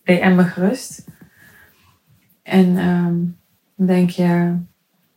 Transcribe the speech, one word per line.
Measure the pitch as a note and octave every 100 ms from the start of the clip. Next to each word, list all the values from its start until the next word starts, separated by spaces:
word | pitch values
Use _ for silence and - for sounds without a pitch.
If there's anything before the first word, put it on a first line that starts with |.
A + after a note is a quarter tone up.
eh, | - F3+
D |
M | F#3+
me | F3+
gerust. | F3 - F#3+ C4 - - - - - _ _ _ _ _ _ _ _ _ _ _
En, | - F#3+ F#3 F3+
ehm, | F3+ F3 F3 E3+ F3 - _ _ _ -
dan | F#3
denk | F3+ F3+
je, | - F3 F3 F3 F3 F3 _ _ _ _